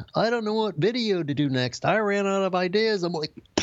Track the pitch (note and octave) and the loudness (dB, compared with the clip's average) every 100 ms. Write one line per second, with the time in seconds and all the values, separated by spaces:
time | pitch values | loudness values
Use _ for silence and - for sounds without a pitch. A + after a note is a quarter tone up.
0 | - - A3 A#3+ G#3+ A3 G#3+ D3+ F#3+ B3 | -4 0 0 0 -2 -2 -2 0 0 0
1 | A3 F#3 D3 C#3+ C#3+ C3 B2 - D3+ G#3 | 0 0 0 0 0 0 -2 0 0 2
2 | G#3 G3+ G3 G3 F#3+ F3+ F#3 G#3 A3 G#3 | 2 0 0 0 0 0 0 2 2 0
3 | E3+ E3 D#3 - - - | -2 -4 -6 -10 -8 -2